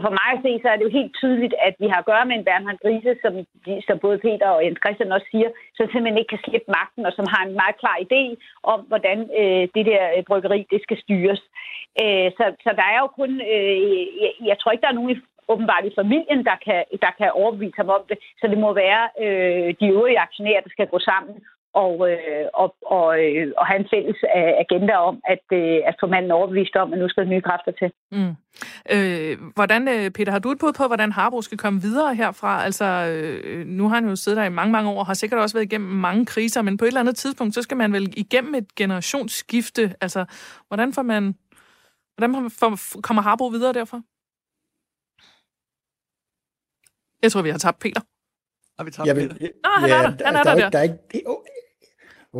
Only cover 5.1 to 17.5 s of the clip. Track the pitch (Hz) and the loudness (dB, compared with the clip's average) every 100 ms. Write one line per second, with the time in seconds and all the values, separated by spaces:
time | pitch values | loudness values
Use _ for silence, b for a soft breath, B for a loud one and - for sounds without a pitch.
5.1 | 190 - 220 226 233 B - 220 247 233 | -2 -2 0 0 -2 B -4 -2 0 0
6.1 | 220 226 208 - 220 - 170 190 - 190 | 0 0 -6 -4 -4 0 -2 -2 -4 -4
7.1 | 196 196 202 190 190 190 208 240 180 185 | -2 0 0 0 0 0 0 -2 -2 0
8.1 | 262 262 240 b b - 220 - 214 196 | 0 0 -6 b b -2 -2 0 0 0
9.1 | 208 226 214 202 185 180 220 214 202 180 | 0 -2 2 4 4 2 2 2 4 4
10.1 | 180 180 196 190 208 196 202 - 226 - | 0 0 0 2 -2 0 -2 -2 -6 -2
11.1 | 196 185 202 - B B B B - 214 | 2 2 0 -6 B B B B -2 0
12.1 | 190 185 185 214 202 233 202 190 233 269 | 2 2 2 0 0 -2 2 2 2 0
13.1 | 269 269 262 214 214 196 190 202 185 180 | -2 -4 -4 -2 0 2 2 2 0 -2
14.1 | 196 214 - 226 202 226 233 285 240 247 | -2 -4 -2 -2 0 0 2 0 0 -2
15.1 | 240 - _ - 214 220 180 196 - 202 | -4 -6 _ -2 0 2 0 0 -2 2
16.1 | 294 320 277 233 190 208 180 - 190 185 | 0 2 0 0 -2 0 -2 -2 -2 -2
17.1 | - 202 185 208 | 2 0 2 0